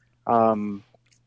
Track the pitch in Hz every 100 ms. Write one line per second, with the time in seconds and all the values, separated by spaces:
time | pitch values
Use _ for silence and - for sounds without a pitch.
0 | _ _ - 117 113 107 104 101 - _
1 | _ _